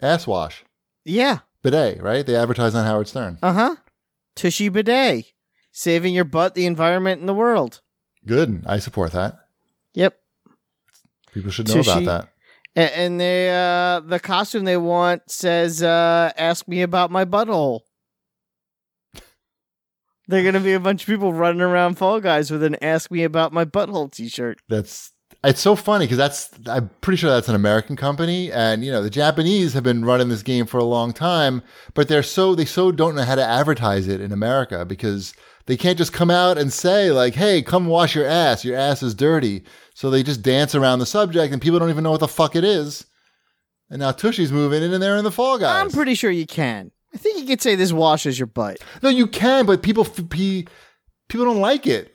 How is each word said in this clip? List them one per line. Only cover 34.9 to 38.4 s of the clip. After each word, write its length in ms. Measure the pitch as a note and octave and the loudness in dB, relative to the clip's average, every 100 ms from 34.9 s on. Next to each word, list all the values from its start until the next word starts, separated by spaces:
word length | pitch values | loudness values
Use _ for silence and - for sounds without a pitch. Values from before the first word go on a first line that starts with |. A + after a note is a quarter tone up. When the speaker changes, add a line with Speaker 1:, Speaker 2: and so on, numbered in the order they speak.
| G2 A2 G2+ F#2 - - _ - | -6 -4 -4 -6 -16 -20 _ -6
Speaker 1:
they 100 | B2+ | -2
can't 220 | F3+ F3 | 0 0
just 160 | D#3+ | -2
come 160 | - F3 | 0 2
out 260 | F3 F3+ D#3 | 4 4 2
and 160 | C#3+ | -2
say, 380 | - F3+ G#3 F#3+ | -2 2 4 4
like, 240 | C3+ B2 | 4 2
"Hey, 260 | B2+ G#3 F3+ | 2 2 2
come 260 | B2 F3+ E3+ | 2 0 2
wash 280 | E3+ E3 | 2 2
your 120 | D3+ C#3 | 2 0
ass. 380 | E3+ | 2